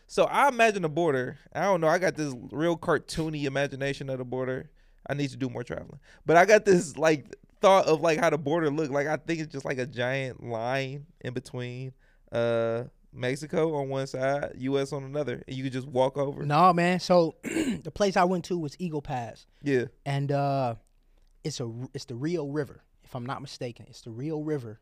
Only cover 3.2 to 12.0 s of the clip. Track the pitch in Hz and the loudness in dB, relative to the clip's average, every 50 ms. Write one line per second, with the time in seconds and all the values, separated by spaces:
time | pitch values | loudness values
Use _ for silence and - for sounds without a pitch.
3.2 | 156 160 156 147 143 139 131 139 143 135 135 131 135 143 - - 143 135 131 127 | -4 -4 -4 -2 -2 -2 0 0 -2 -2 -2 -4 -4 -4 -4 -4 -6 -6 -6 -6
4.2 | 127 123 127 131 131 127 131 135 156 - _ _ _ _ _ _ - - 139 143 | -6 -4 -4 -4 -2 -2 -4 -6 -8 -12 _ _ _ _ _ _ -8 -6 -4 -4
5.2 | 147 135 123 120 131 123 120 120 123 - - - - - - 143 - - - - | -4 -4 -4 -6 -6 -6 -6 -8 -10 -8 -10 -10 -10 -12 -18 -20 -20 -20 -20 -4
6.2 | _ - 156 170 185 196 214 214 - 202 190 175 - 143 - - 156 160 160 139 | _ 6 6 8 8 8 8 6 8 6 6 6 4 0 -2 2 2 4 4 2
7.2 | - - - - - _ _ _ - 185 196 190 - - 160 151 160 170 156 156 | -2 -10 -18 -20 -20 _ _ _ 6 8 8 8 6 4 2 4 4 2 2 4
8.2 | 170 165 147 143 143 139 156 175 160 147 139 156 160 131 139 143 139 151 151 131 | 4 2 2 2 0 0 0 2 2 0 0 0 -2 0 -2 -2 0 -2 -2 -4
9.2 | - 160 165 160 156 147 - 139 - 160 143 127 123 123 117 120 123 127 135 135 | -4 -4 -4 -4 -6 -8 -10 -8 -6 -4 -4 -4 -4 -4 -4 -4 -2 -2 -2 -2
10.2 | 135 127 113 - - 117 117 110 113 123 131 135 135 131 139 143 143 - _ _ | -4 -6 -8 -10 -8 -8 -6 -4 -2 -2 -2 -2 -4 -4 -8 -12 -14 -18 _ _
11.2 | - 123 120 127 - - - 127 123 123 123 127 131 131 123 _ | -10 -8 -8 -8 -10 -8 -10 -10 -8 -8 -10 -10 -12 -12 -12 _